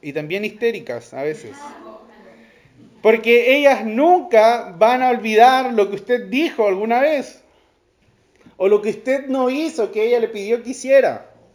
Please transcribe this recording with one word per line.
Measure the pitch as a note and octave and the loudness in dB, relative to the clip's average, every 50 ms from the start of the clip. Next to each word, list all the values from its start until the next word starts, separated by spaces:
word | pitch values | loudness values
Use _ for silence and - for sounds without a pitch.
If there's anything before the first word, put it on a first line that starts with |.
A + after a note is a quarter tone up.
Y | - D3+ C#3 | -14 -10 -10
también | D#3 D3+ D3+ F3 G3 G#3 | -10 -8 -6 -8 -6 -6
histéricas | G#3+ - - - A#3 A3+ - - - B2 A#2 - - - | -8 -8 -4 -4 -4 -4 -4 -10 -10 -12 -12 -12 -14 -12
a | B2+ C#3 | -8 -8
veces. | D3+ D#3 - - A2 G2+ - - - - - - - - - - - - - G3 - - _ - _ _ _ _ _ _ _ - - _ _ - | -8 -8 -8 -14 -20 -20 -18 -20 -20 -20 -20 -20 -20 -20 -20 -20 -20 -20 -20 -20 -20 -20 _ -20 _ _ _ _ _ _ _ -20 -20 _ _ 2
Porque | G#3+ A3+ A3+ A3 A3+ A#3 A#3+ G#3+ A#3+ C4 | 2 2 2 2 4 4 4 4 4 2
ellas | D4 C#4+ C#4 C4 G#3 G#3+ | 4 4 4 2 2 -2
nunca | A3 G#3+ A#3 C#4+ E4+ F4+ F4+ C#4 - A#3+ A3 G#3+ A3+ A#3+ A#3 - - F3+ | -6 -2 0 4 4 4 2 2 2 2 4 4 4 2 0 -4 -12 -2
van | E3 G#3+ A3+ B3 B3+ B3+ | 0 2 2 2 2 0
a | B3+ | 0
olvidar | B3 A#3 G3+ A3+ G#3+ G#3+ A#3 B3+ C4 C4 C4 B3+ A#3+ | 0 0 -2 0 4 6 6 6 6 4 0 -2 0
lo | A3 G3+ G3 | 0 0 0
que | G3+ | -2
usted | B3 A#3+ - B3 A#3+ G#3+ F#3+ | -10 -4 -4 -4 -4 -2 -4
dijo | G3 C4 D#4+ E4 - - C#4 G#3 | -4 -2 -2 -2 -2 -2 0 0
alguna | F#3+ F#3+ G#3 A3+ A#3 B3 | 0 -2 -2 -2 0 0
vez. | C4+ D#4 D#4 C#4 - - - _ _ _ _ _ _ _ _ _ _ _ _ _ _ _ _ _ _ _ _ _ _ - _ _ | 2 0 0 -2 -4 -8 -14 _ _ _ _ _ _ _ _ _ _ _ _ _ _ _ _ _ _ _ _ _ _ -20 _ _
O | F#3 G3 | 0 2
lo | G#3 G#3 | 2 2
que | G#3 A3 | 0 -2
usted | G3 - - C4 C4 C#4 C4+ C#4 | -6 -6 -4 -4 -4 -4 -2 -4
no | C4 C4+ B3+ B3 | -4 -2 -2 -2
hizo | C4 C#4+ D#4+ D#4+ - - A3 F#3+ | -2 -4 -6 -6 -4 -4 -6 -4
que | G3 G#3+ G#3+ A#3 | -4 -4 -2 0
ella | A#3+ A#3+ | 0 0
le | A3+ G#3 | -2 -4
pidió | A3+ G#3 G3 G#3 A#3 A#3+ G#3+ | -6 -10 -4 -4 -4 -4 -4
que | A#3 | -10
hiciera. | C4 - - B3+ C4+ C#4 B3 E3+ B2 G#2 - - _ _ _ _ _ | -14 -12 -2 2 2 4 4 2 -2 -6 -14 -20 _ _ _ _ _